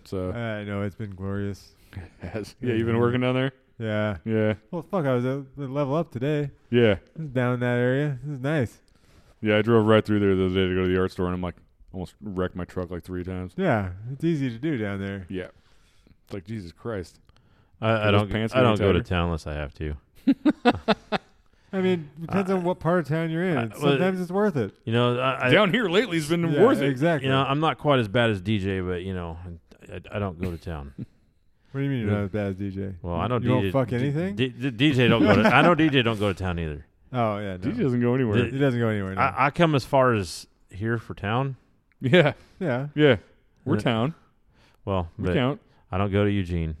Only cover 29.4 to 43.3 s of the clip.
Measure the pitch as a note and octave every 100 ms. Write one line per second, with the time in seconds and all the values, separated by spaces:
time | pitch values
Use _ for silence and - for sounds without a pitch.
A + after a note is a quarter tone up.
29.4 | F2+ E2+ _ - - F#2 - G#2+ G2+ E2
30.4 | F#2 E2 - D#2+ C#2+ - - _ _ _
31.4 | _ _ _ C3+ C#3 C3+ G#2+ G#2 G2+ G#2
32.4 | G2+ F#2+ G2+ F#2+ G2 F#2 F2+ E2+ G2 B2
33.4 | B2 B2 G2 C3+ A#2+ A#2+ C#3 C#3+ F#3 D#3
34.4 | C3 A#2+ C3+ A2 D3 C3 A#2+ A#2 G#2 G2
35.4 | A2 B2 E3 E3 D#3+ C3+ A#2 A2+ G#2 F2+
36.4 | F#2 E2+ E2 D2+ - _ _ B2 A2+ G2+
37.4 | G#2 F#2 G2+ A#3 D#3+ B2 A#2+ B2+ B2 G#2
38.4 | A#2 C3+ C#3+ A#2+ A#2 G#2+ G2 F#2+ C3 C3
39.4 | C#3 - E3+ C#3+ - C#3 B2+ A2+ F2 -
40.4 | - _ _ F2+ A2+ A#2 - - G2+ A#2
41.4 | C#3 C3 _ _ _ _ C3 F3 D3 -
42.4 | - _ F3+ A#2+ D3 D3 D3+ G#2+ -